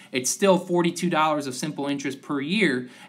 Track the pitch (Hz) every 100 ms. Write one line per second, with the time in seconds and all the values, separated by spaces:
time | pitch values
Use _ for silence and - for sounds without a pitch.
0 | - 131 127 - 196 175 - 175 170 170
1 | 175 156 156 151 143 123 151 143 139 139
2 | 143 - - 143 143 214 175 127 127 -